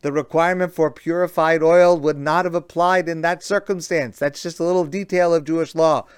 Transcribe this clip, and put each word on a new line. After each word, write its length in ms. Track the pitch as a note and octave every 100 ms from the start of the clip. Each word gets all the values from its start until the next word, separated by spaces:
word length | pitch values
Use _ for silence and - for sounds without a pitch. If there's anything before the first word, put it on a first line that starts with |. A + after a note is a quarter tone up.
The 120 | D3
requirement 600 | C#3+ D#3+ D#3+ E3+ F#3 F3+
for 160 | F3 D#3
purified 720 | - - E3+ F3+ F3 D#3+ E3
oil 360 | D#3+ F3 F3 F3
would 200 | D3 C#3+
not 260 | C#3+ D#3+
have 100 | F3+
applied 540 | E3+ E3 E3 F3 F#3 E3+
in 120 | E3
that 200 | E3 F3
circumstance. 760 | - G3+ G3+ F#3+ D#3 E3+ B2+ G2
That's 240 | C#3+ C#3+
just 180 | F3 D#3+
a 40 |
little 200 | E3+ F3+
detail 500 | E3 F#3 G3 F3+ F3
of 100 | E3+
Jewish 300 | D3 E3 D#3+
law. 320 | D#3+ D#3+ C#3+ -